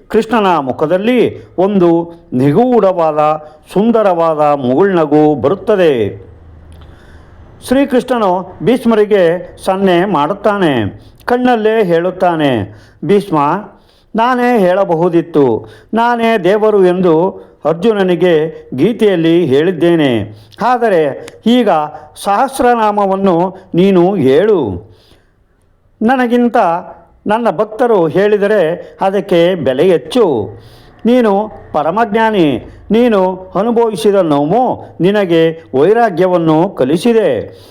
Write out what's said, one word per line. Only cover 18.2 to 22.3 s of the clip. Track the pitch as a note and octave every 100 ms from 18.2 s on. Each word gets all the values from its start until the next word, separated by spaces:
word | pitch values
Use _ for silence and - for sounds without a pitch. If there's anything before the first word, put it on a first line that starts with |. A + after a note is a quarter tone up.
| F3+ D#3 D#3+ - -
ಗೀತೆಯಲ್ಲಿ | B2+ F3+ A#3 G#3+ F3+ D#3+ E3 D#3
ಹೇಳಿದ್ದೇನೆ. | C3+ E3+ D#3+ E3+ E3+ C#3+ A2+ G#2 - - - A3
ಆದರೆ | B3 A3+ F3 D3 B2+ - - A3
ಈಗ | B3 G#3 D#3+ D3+ - - -
ಸಹಸ್ರನಾಮವನ್ನು | G3+